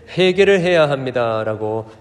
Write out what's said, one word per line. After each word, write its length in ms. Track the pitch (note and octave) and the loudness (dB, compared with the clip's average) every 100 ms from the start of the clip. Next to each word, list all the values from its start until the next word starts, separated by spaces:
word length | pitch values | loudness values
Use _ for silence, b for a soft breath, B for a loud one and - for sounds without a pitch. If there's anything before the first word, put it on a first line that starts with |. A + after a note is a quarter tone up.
| B - | B 0
회개를 440 | F#3 F#3 G3 G3 | 0 2 4 2
해야 280 | F3 F3 D3+ | 2 2 2
합니다라고 1000 | C#3 C3 B2 A#2 A2 A2 G#2+ G#2+ A2 A2 B | 0 -4 -2 -2 -2 -4 -4 -4 -6 -8 B